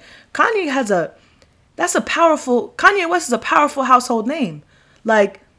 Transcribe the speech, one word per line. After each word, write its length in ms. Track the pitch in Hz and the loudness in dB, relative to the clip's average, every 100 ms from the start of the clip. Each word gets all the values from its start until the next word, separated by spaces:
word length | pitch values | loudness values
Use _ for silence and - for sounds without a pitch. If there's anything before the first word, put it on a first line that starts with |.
| - - _ | -18 -20 _
Kanye 360 | - 311 427 320 | -2 0 0 -2
has 180 | 269 214 | -4 0
a, 220 | 185 147 - _ _ _ _ _ - | -2 -2 -10 _ _ _ _ _ -6
that's 200 | 349 - | -2 -2
a 60 | |
powerful, 720 | - 302 330 302 254 240 - - | -4 0 2 2 0 -2 -2 0
Kanye 320 | 370 403 339 | 2 2 0
West 180 | 349 320 | -2 -2
is 60 | |
a 60 | 233 | -4
powerful 440 | - 320 294 285 | 0 2 2 0
household 440 | 254 247 247 233 214 | 2 2 4 -2 -2
name. 360 | 320 208 147 - _ _ _ | -4 -4 -6 -18 _ _ _
Like, 380 | 220 220 202 - _ | 0 2 2 -2 _